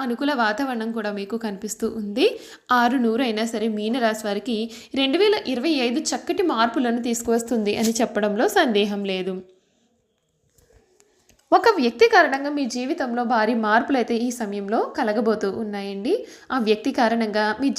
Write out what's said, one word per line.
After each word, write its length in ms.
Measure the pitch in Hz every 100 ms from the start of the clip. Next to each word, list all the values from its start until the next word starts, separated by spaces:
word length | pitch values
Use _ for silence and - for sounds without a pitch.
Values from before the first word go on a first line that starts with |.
అనుకూల 280 | 262 240 285
వాతావరణం 540 | 277 220 214 277 247 220
కూడా 180 | 226 208
మీకు 240 | 202 196 226
కనిపిస్తూ 520 | 226 196 214 - 226 220
ఉంది. 280 | 208 208 415 - - - -
ఆరు 260 | 247 240 262
నూరు 260 | 233 226 247
అయినా 180 | 214 226
సరే 220 | 226 226
మీనరాశి 580 | 208 214 254 226 220 214
వారికి 300 | 202 208 220 226 - -
రెండు 260 | - 269 320
వేల 160 | 427 - -
ఇరవై 280 | 254 320 294
ఐదు 180 | 240 254 -
చక్కటి 380 | 254 - 349 349
మార్పులను 480 | 240 233 302 240 233
తీసుకువస్తుంది 720 | 240 233 - 226 226 240 208 208
అని 180 | 220 226
చెప్పడంలో 480 | 220 - 208 202 370
సందేహం 540 | 381 294 202 208 202
లేదు. 320 | 196 185 185 185 - _ _ _ _ _ _ _ _ _ _ _ _ _ _ _ _ _ _ _ -
ఒక 160 | 349 381
వ్యక్తి 320 | 392 240 233 453
కారణంగా 420 | 427 302 269 285
మీ 120 | 285 262
జీవితంలో 560 | 247 254 330 262 240
భారీ 280 | 240 240 214
మార్పులు 440 | 240 214 220 262 269
అయితే 160 | 226 233
ఈ 100 | 247
సమయంలో 500 | 233 208 202 196 233 523
కలగబోతూ 540 | 330 220 214 226 214 196 226
ఉన్నాయండి. 520 | 214 208 196 196 220 453 - - -
ఆ 40 | 254
వ్యక్తి 320 | 214 214 269
కారణంగా 520 | 262 226 233 220 208 214 214
మీ 100 | 277